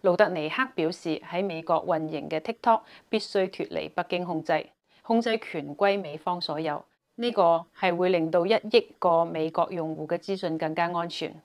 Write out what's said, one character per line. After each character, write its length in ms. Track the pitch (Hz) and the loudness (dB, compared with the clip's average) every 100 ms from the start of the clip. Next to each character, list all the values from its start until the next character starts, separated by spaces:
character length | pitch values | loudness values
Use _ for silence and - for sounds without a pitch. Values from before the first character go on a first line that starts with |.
盧 120 | 190 | 4
特 140 | 175 202 | 4 4
尼 200 | 175 151 | 2 -4
克 200 | - 254 - | -2 -2 0
表 120 | 160 | -2
示， 300 | 180 170 151 - | -2 -4 -6 -4
喺 160 | 175 | -4
美 160 | 196 160 | -4 -6
國 220 | 160 165 | 0 0
運 180 | - 160 | 2 -2
營 260 | 156 156 151 | -2 -6 -4
嘅 100 | 156 | -6
TikTok 440 | 156 226 240 226 - - _ | -6 -2 2 2 0 -20 _
必 100 | 220 | -4
須 300 | - 202 190 | 0 0 0
脫 180 | - - | -4 -6
離 220 | - 156 | -6 -6
北 140 | - 180 | -6 -4
京 160 | 180 | -4
控 180 | 175 160 | -4 -6
制， 240 | 160 156 - _ _ _ | -2 -2 -2 _ _ _
控 180 | - 233 | 0 0
制 160 | 233 220 | 2 -2
權 380 | - 165 143 147 | -4 -8 -8 0
歸 240 | 202 202 | 2 2
美 160 | 170 151 | -4 -8
方 240 | - 180 | -6 -4
所 200 | 170 151 | -4 -4
有。 240 | 160 147 - _ _ - | -4 -6 -10 _ _ -6
呢 140 | 240 | -2
個 340 | 220 170 165 170 - | 4 4 4 0 -2
係 200 | 185 170 | 0 2
會 140 | 180 | 2
令 200 | 180 160 | 2 2
到 160 | 175 175 | 2 4
一 60 | |
億 420 | 220 214 226 - - | 0 4 2 2 -2
個 240 | 180 165 | 2 4
美 260 | 170 165 160 | 2 -2 -2
國 160 | 165 165 | 0 -2
用 240 | 175 160 156 | -2 -4 -6
戶 100 | 156 | -4
嘅 100 | 170 | -6
資 180 | - 190 | -4 -4
訊 200 | 180 160 | -2 -2
更 160 | 160 | -2
加 100 | 160 170 | 0 0
安 160 | 175 170 | 0 -4
全。 340 | - 156 160 | -6 -8 -10